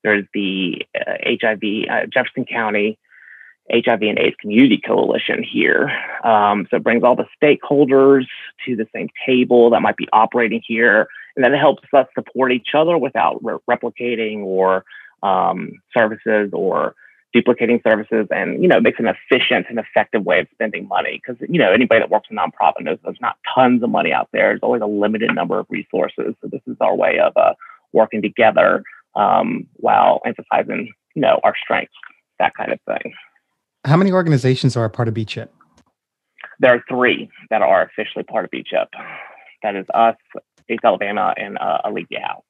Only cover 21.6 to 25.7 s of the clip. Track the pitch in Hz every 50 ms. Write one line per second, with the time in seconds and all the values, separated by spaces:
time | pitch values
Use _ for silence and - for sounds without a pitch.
21.6 | 117 92 95 117 127 - 117 113 - - 107 104 - _ 110 101 87 80 _ -
22.6 | - 80 - - - 78 92 - _ - - _ - 87 - _ - - - 127
23.6 | 131 123 123 120 120 113 104 87 - 82 - 62 - _ - - 98 104 107 101
24.6 | - 110 123 117 107 104 107 101 104 107 110 107 117 117 - - 85 85 92 95
25.6 | 98 _